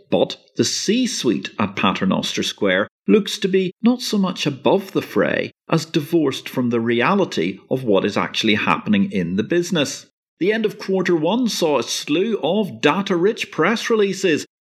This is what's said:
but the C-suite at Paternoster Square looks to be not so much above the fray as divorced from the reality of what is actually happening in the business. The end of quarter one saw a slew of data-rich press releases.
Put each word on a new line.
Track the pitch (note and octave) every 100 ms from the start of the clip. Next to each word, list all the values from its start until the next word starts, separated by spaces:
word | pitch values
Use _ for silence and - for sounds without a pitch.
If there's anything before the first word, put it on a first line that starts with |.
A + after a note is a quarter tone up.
| -
but | F2+ A#2+ - _ -
the |
C-suite | A#2 - - A#3 B3 - B2+ - - -
at | G#2 -
Paternoster | G2 F2 F#2+ E2+ E2 -
Square | - - G2+ F#2 G#2 _ -
looks | G#3 G3+ -
to | G3
be | F#3+ F3+ -
not | A3+ B3
so | - G#3+
much | F#3 -
above | D#3 C3 - F#3 G3
the | D3
fray | - - E2 - - - -
as | D#3+
divorced | - E3+ C#3+ E3+ C#3+ C3 -
from | - B2
the | A#2
reality | A#2 A#2 C3 G3 E3+ - F2 F#2+ -
of | C3
what | B2+ F#2+
is | G2+ G#2
actually | F2+ - G#2+ G#2
happening | - D#2+ - G2+ G2
in | G2 E2+ F#2
the |
business. | A2+ F3 F3 E3+ C3+ - - _ _ -
The | F3+
end | A3+ G#3+
of | -
quarter | - F#3+ F3+
one | E3+ D#3 A3+ A#3+
saw | - E3 C#3
a |
slew | A#2 - - D#3 A3 G#3+
of | D3+ G3+ F#3 A2+
data-rich | - G3+ G3 F3 F#3+ A3+ -
press | - E3+ A3+ -
releases. | A3 G3+ F#3+ F#3 C#3+ - _